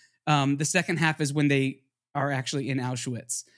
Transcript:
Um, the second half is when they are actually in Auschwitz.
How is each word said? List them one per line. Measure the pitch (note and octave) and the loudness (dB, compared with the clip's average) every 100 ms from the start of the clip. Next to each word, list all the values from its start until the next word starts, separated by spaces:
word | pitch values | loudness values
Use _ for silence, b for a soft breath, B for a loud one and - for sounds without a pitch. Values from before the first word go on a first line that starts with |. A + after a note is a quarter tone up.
| b b - | b b 2
Um, | D3 C#3 C#3+ | 4 4 2
the | |
second | D#3 F3+ E3 D#3 | 0 0 0 2
half | D#3+ D3+ | 2 2
is | D3 | 0
when | C#3+ C#3+ | 2 2
they | C#3 C3+ C3 _ _ _ | 2 0 -4 _ _ _
are | C#3+ C#3 | -4 -2
actually | C3+ B2+ D3 C3+ | -2 -4 -4 -2
in | C3+ | -2
Auschwitz. | B2+ B2 - A#2+ - - - | -4 -6 -6 -8 -8 -10 -10